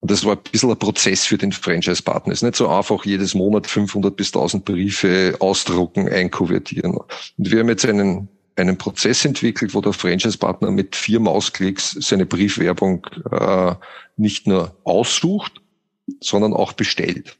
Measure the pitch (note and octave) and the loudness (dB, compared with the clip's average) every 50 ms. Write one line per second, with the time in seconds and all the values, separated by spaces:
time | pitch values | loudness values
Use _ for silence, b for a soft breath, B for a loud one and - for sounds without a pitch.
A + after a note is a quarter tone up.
0 | - - G2+ G2 - G#2+ G#2 - - - - A2+ - B2+ A2 - - G2+ - - | 0 0 -2 0 2 0 0 -2 -4 -4 -2 0 2 2 2 2 0 -2 0 0
1 | - - F#2+ F#2+ - - - G2 - G2+ F#2+ - - - F2 E2+ F2+ - F2+ - | 0 0 2 0 0 0 0 0 0 -2 -4 -4 -4 -2 -2 0 0 0 -2 -2
2 | - - - - - - - - A2 A#2+ A2+ - B2 E2 D2+ F#2+ G2+ - A2 G2 | -2 -2 -4 -2 -2 -4 -4 0 -2 -2 0 0 0 2 2 2 2 0 -2 -2
3 | - G2+ G2+ F#2+ G2 F#2 - G2 F#2 G2+ G#2+ G#2+ F2 - - A#2+ G#2 G2 - G#2 | 0 -2 0 0 0 0 0 2 2 4 2 2 0 0 0 0 0 0 0 0
4 | G2 G2+ G2 - G2+ - - - - F2 - G2+ F#2+ - G2 F2 F#2+ G2+ G2 - | 0 0 0 0 -4 -2 0 0 0 0 -2 -2 -2 -2 -2 0 0 -2 -2 0
5 | - G2 F2+ F#2 F#2+ F#2 E2+ - - F#2+ G2 - - - F2+ F2 F2+ F2 - - | 2 2 4 4 4 2 2 2 2 2 2 0 0 0 2 0 0 0 0 -2
6 | G2 - - F#2+ F#2 F2+ - - G2 E2+ F#2 F#2+ - - - - - F2 - - | 0 0 2 0 0 0 0 -2 0 0 0 -2 -2 -4 -8 -4 -2 -2 -2 -4
7 | - B B B B B B - F#2+ F#2 - A2 A2+ A#2 A#2 G2 - C3 G#2+ G2+ | -6 B B B B B B -4 -2 2 2 4 4 4 2 2 2 2 4 4
8 | G2+ G2 F2+ F#2+ G2+ G2 _ _ _ _ _ - F#2 F2+ F#2+ F2+ - - G2 - | 4 2 2 0 -4 -10 _ _ _ _ _ 0 2 2 2 0 -2 -6 -4 0
9 | - - B2+ - - D3+ C3+ - - A#2+ A2 - - G2+ - A2 F#2+ G#2 G2+ - | 2 2 2 4 2 0 0 2 0 0 0 0 -4 -2 -2 0 0 0 -2 0
10 | - F#2 F2 F#2 - A2+ G#2 - - F#2+ F#2 - - F#2+ G2 G2+ F#2+ G2 - - | 0 0 0 2 0 0 0 0 0 -2 0 0 -2 0 0 0 0 -2 -4 -8
11 | - - G#2+ A2+ A2+ G2+ - G2+ G#2 - - - F#2+ F#2+ G2 G2 - - - F#2+ | -2 0 2 2 2 4 2 2 0 -2 -4 -2 -2 -2 -2 -2 -4 -6 -6 -6
12 | - - - G2 F#2 F2 - F2 G2 G2+ - - F2 F2 F2+ - - F#2+ F#2 F2 | -2 0 2 2 2 0 2 0 0 0 2 0 0 0 0 0 0 0 0 -2
13 | - - - - - - - - - - G2 F#2 F#2 F2+ F2 F2 B B B B | -4 -10 -14 -12 -8 -4 -2 0 0 2 2 2 2 2 0 -2 B B B B
14 | B B B - G#2+ G#2+ - - _ - G2 F#2 E2+ E2 - _ _ - F2 F#2+ | B B B 0 0 0 0 -2 _ 0 2 2 0 -2 -8 _ _ 0 0 2
15 | A#2+ - - - - E3+ G3 G#3 - - _ - _ _ _ _ _ _ _ _ | 2 0 0 0 0 0 0 0 -4 -6 _ -16 _ _ _ _ _ _ _ _
16 | _ - - - - - - G2+ G#2+ A2 G#2 - - - - - G#2+ - - - | _ -14 -14 -10 -8 -2 0 2 2 2 2 0 -2 -2 0 -2 -2 -2 0 -2
17 | - - E2+ C#2 - - - _ | -2 -4 -4 -6 -8 -16 -20 _